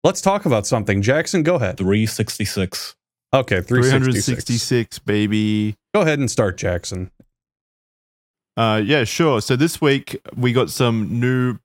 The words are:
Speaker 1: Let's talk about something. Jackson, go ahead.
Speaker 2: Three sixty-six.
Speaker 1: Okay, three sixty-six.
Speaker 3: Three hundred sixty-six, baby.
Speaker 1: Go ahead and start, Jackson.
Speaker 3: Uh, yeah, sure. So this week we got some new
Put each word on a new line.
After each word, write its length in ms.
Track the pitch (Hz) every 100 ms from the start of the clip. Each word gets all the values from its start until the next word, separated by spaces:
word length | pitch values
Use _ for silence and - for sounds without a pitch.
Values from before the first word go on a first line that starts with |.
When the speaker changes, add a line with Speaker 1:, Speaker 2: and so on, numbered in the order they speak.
Speaker 1:
Let's 160 | 170 190
talk 260 | 196 202
about 220 | 196 113 -
something. 340 | 120 104 101
Jackson, 400 | 101 147 165 190
go 140 | 156
ahead. 220 | 175 101 -
Speaker 2:
Three 280 | 92 104
sixty-six. 920 | 107 - 107 - 104 - 90 - - _ _ _ _
Speaker 1:
Okay, 280 | 135 - 95
three 200 | 90 123
sixty-six. 80 | 127
Speaker 3:
Three 0 |
hundred 320 | 135 131 110
sixty-six, 760 | 104 117 - 117 - 123 113 -
baby. 760 | - 104 104 107 107 107 107 107 _
Speaker 1:
Go 60 | -
ahead 180 | 160 147
and 100 | 127
start, 280 | - 104 87
Jackson. 540 | 98 90 - 92 92 _ - _ _ _ _ _ _ _ _ _ _ _ _ -
Speaker 3:
Uh, 240 | 113 107
yeah, 220 | 104 147
sure. 340 | 110 - 165 117
So 160 | -
this 240 | 127 160 -
week 400 | 147 139 - - -
we 160 | - 123
got 180 | 120 92
some 480 | - 123 113 101 117
new 420 | 123 127 127 110